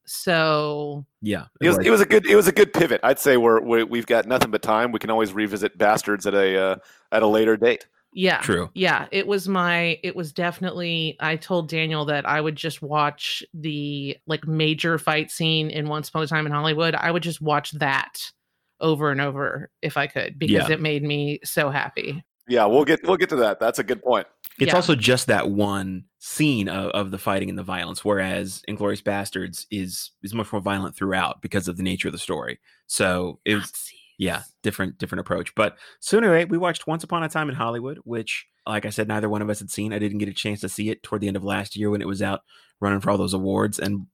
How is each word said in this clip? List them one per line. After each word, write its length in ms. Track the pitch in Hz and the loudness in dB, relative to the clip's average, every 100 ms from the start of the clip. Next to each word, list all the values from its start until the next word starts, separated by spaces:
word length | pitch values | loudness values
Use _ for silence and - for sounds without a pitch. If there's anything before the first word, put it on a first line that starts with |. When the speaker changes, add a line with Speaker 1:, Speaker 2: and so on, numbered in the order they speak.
| - | -14
Speaker 1:
So 1000 | - - 170 160 151 151 147 147 147 143 _ | -8 0 2 2 2 -2 -4 -6 -8 -12 _
Speaker 2:
Yeah, 260 | 107 95 73 - | -4 -4 -6 0
Speaker 3:
It 80 | 160 | 4
was, 100 | - | 4
it 120 | 190 | 6
was 100 | 220 | 6
a 60 | 202 | 6
good, 200 | 214 - | 6 8
it 100 | 208 | 6
was 100 | 180 | 6
a 40 | |
good 200 | 208 202 | 6 4
pivot. 280 | - 170 110 | 4 2 4
I'd 160 | 120 139 | 2 4
say 180 | 143 127 | 4 6
we're, 240 | 117 113 | 6 4
we, 220 | - 113 | 4 2
we've 220 | 113 120 110 | 2 -2 2
got 200 | 117 107 | 2 2
nothing 240 | 127 123 | 2 2
but 120 | 107 | 0
time. 300 | - 110 120 | 0 2 2
We 60 | 110 | -2
can 120 | 107 | -2
always 220 | 110 110 | 0 0
revisit 440 | 95 107 101 101 - | 0 -2 -2 -4 2
Bastards 500 | 104 110 - 104 104 | 4 4 2 -2 2
at 80 | |
a, 220 | 98 98 95 | 4 4 4
uh, 180 | 95 95 - _ _ | 2 0 -6 _ _
at 100 | 110 | 4
a 40 | 110 | 6
later 300 | 107 110 107 | 6 4 4
date. 300 | 117 113 - _ _ | 4 2 -4 _ _
Speaker 1:
Yeah. 260 | - 185 151 | -2 0 0
Speaker 2:
True. 300 | - 87 87 | 0 0 -2
Speaker 1:
Yeah. 320 | 180 180 135 - | -2 0 0 -2
It 140 | 196 196 | -4 -2
was 200 | 202 180 | -2 0
my, 500 | 190 175 170 170 165 | 0 2 2 0 -2
it 140 | 185 - | -6 -6
was 160 | 160 | -8
definitely, 840 | - 175 170 185 175 175 165 160 - | -4 -4 -4 -6 -4 -4 -2 -4 -4
I 160 | 156 160 | -4 -4
told 320 | - 180 160 | -2 -2 -2
Daniel 360 | 160 156 156 147 | -2 -2 -2 -2
that 200 | 147 - | -2 0
I 140 | 151 | 0
would 160 | 156 151 | 0 -4
just 240 | 165 147 | -6 -8
watch 600 | 143 151 147 143 - - - | -4 0 0 -2 -6 -8 -10
the, 640 | 165 156 147 143 143 139 139 - | -10 -8 -6 -6 -6 -8 -8 -6
like, 200 | 156 151 | -6 -2
major 520 | 156 156 156 170 160 | 0 2 0 0 0
fight 320 | - 156 151 | 0 0 -2
scene 380 | - 160 160 156 | -2 0 0 0
in 180 | 147 151 | -4 -4
Once 200 | 151 147 | -6 -6
Upon 140 | 160 | -4
a 40 | 156 | -2
Time 180 | 160 151 | 0 0
in 60 | |
Hollywood. 420 | 147 156 156 165 | 0 0 0 0
I 160 | 156 - | 0 0
would 120 | 170 | 0
just 180 | 165 156 | -2 -4
watch 300 | 151 147 - | 0 0 -2
that 480 | 147 147 135 - - - - _ _ _ - | -2 0 0 -2 -10 -14 -16 _ _ _ -2
over 300 | 160 151 151 | 0 2 0
and 100 | 139 | 0
over 500 | 143 139 139 - 156 _ | -2 -2 -4 -6 -10 _
if 140 | 160 143 | -6 -2
I 100 | 143 | -4
could, 320 | 131 92 139 | -4 -6 -2
because 300 | 156 156 - | 2 2 2
Speaker 2:
Yeah. 60 | |
Speaker 1:
it 60 | 156 | 0
made 220 | 156 147 | -2 -2
me 380 | 147 147 147 147 | -2 -2 -2 -4
so 260 | - - 147 | -4 -2 0
happy. 540 | 139 - - - 143 - _ - | -2 -4 -6 -8 -10 -14 _ 0
Speaker 3:
Yeah, 160 | 120 104 | 4 6
we'll 180 | 123 | 6
get, 160 | 143 156 | 6 4
we'll 120 | 165 185 | 2 2
get 120 | 180 | 2
to 60 | 147 | 2
that. 220 | 113 98 | 2 2
That's 200 | 113 - | 0 0
a 60 | |
good 180 | 107 120 | -2 -2
point. 240 | 127 113 90 _ - - | 2 0 0 _ -14 -2
Speaker 2:
It's 100 | 135 | 2
Speaker 1:
Yeah. 80 | 180 | 2
Speaker 2:
also 180 | 170 | 4
just 320 | 143 110 127 - | 2 4 2 2
that 240 | 104 82 | 2 2
one 540 | 101 101 98 95 92 - _ | 0 0 0 -4 -8 -12 _
scene 480 | - - 156 127 95 | -10 0 2 2 0
of, 220 | 90 95 | -2 -2
of 180 | 101 98 | -2 -4
the 80 | 95 | -4
fighting 300 | - 98 95 | -2 -2 -2
and 80 | 92 | -6
the 40 | |
violence, 400 | 92 92 85 90 | -6 -6 -6 -4
whereas 580 | 104 101 95 92 95 - - | -2 0 0 -2 -6 -8 -10
Inglourious 340 | 104 101 101 | -4 -2 -2
Basterds 640 | - 101 98 - 92 85 - | -4 -4 -4 -8 -8 -10 -10
is, 400 | 104 92 90 - _ | -8 -6 -8 -12 _
is 100 | 98 | -8
much 200 | 113 104 | -6 -4
more 80 | 107 | -4
violent 320 | 95 98 92 | -2 -2 -4
throughout 480 | - 95 92 87 - | -4 -2 0 -2 -4
because 260 | - 104 90 | -6 -4 -4
of 80 | 87 | -4
the 60 | |
nature 260 | 95 90 - | -4 -2 -4
of 40 | |
the 60 | 85 | -6
story. 400 | - 80 60 62 _ _ - | -6 -6 -6 -10 _ _ -8
So 540 | - 98 90 90 - | 0 2 0 -2 -4
it 100 | - | -2
was, 80 | 104 | -2
Speaker 1:
Nazis. 280 | 92 - - - _ - | -2 -10 -14 -16 _ -6
Speaker 2:
yeah, 240 | 92 82 - _ | -4 -4 -8 _
different, 340 | 107 - 95 - | -6 -4 -4 -6
different 220 | 90 92 | -8 -6
approach. 340 | 92 87 85 | -4 -4 -4
But 220 | - 107 - - - | -2 -2 -2 -16 -16
so 180 | - 208 | 0 4
anyway, 260 | 226 165 | 6 4
we 120 | 170 170 | 4 0
watched 280 | 180 160 - | 0 -2 -4
Once 160 | 160 | -4
Upon 200 | 165 175 | -2 -4
a 40 | 156 | -2
Time 200 | 160 151 | -2 -4
in 60 | 135 | -2
Hollywood, 420 | 117 117 127 160 | -2 -4 -6 -10
which, 420 | - 117 110 - - _ - | -8 -6 -4 -8 -10 _ -4
like 200 | 107 107 | -4 -2
I 40 | |
said, 180 | 104 107 | -2 -2
neither 200 | 107 107 | 0 0
one 140 | 104 | 0
of 80 | 107 | -2
us 80 | 104 | -4
had 120 | 101 | -6
seen. 220 | - 107 | -6 -4
I 60 | 104 | -2
didn't 200 | 104 104 | -2 -2
get 100 | 101 | -4
a 40 | |
chance 260 | 95 107 104 | -4 -4 -4
to 80 | 92 | -6
see 220 | - 107 | -4 -4
it 120 | 107 | -6
toward 200 | - 107 | -6 -4
the 60 | 101 | -2
end 80 | 95 | -4
of 80 | |
last 320 | 98 101 101 104 | -4 -4 -6 -4
year 140 | 104 | -2
when 100 | 104 | -2
it 40 | 92 | -2
was 140 | 98 | -4
out 200 | 98 98 _ _ _ _ | -4 -4 _ _ _ _
running 200 | 101 98 | 0 0
for 100 | 98 | 2
all 60 | 101 | 2
those 140 | 95 | 2
awards, 440 | 95 95 98 104 101 | 0 0 0 0 0
and 280 | 98 101 92 | -2 -4 -6